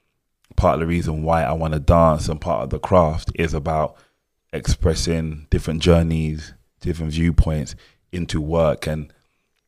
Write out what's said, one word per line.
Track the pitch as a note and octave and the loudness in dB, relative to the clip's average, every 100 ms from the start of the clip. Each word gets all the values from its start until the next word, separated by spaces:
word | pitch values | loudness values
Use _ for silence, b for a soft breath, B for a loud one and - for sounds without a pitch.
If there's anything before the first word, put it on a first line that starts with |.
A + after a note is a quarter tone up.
| _ _ _ _ _ - | _ _ _ _ _ 0
part | F2+ D2 | 2 2
of | |
the | E2 | 0
reason | E2+ E2 D#2 | 0 -2 -2
why | D#2 E2 | 0 0
I | C2+ | 0
wanna | D#2+ D#2+ D#2 | -2 -2 0
dance | C2+ E2+ E2 D2+ E2 | 4 6 6 2 -2
and | D#2+ | -6
part | - A#1 C2+ | -4 -4 -4
of | |
the | D2+ | -8
craft | - F#2 D#2+ E2 - - | 2 4 4 0 -6 -4
is | E2 | -4
about | D#2+ D2+ D#2 D2 b b b b _ _ | -4 -4 -2 -4 b b b b _ _
expressing | D#2 - - E2+ D#2+ E2+ E2 D#2+ D2+ - | -6 -2 0 0 0 -2 -2 -4 -8 -2
different | F2 - D#2+ | -2 -2 0
journeys, | F2+ E2+ E2 D#2+ D#2 D#2 - - _ _ | 4 4 4 0 -2 -4 -10 -20 _ _
different | - D#2+ D#2 | -8 -6 -4
viewpoints | D#2 E2+ D#2+ E2 D#2 B1+ - b b _ | 0 2 4 2 0 -6 -12 b b _
into | F2+ E2 E2 | -10 -6 -4
work. | D2+ E2 D#2 - D#2+ | -2 0 2 0 -4
And | D#2 C#2+ _ _ _ _ _ | -8 -10 _ _ _ _ _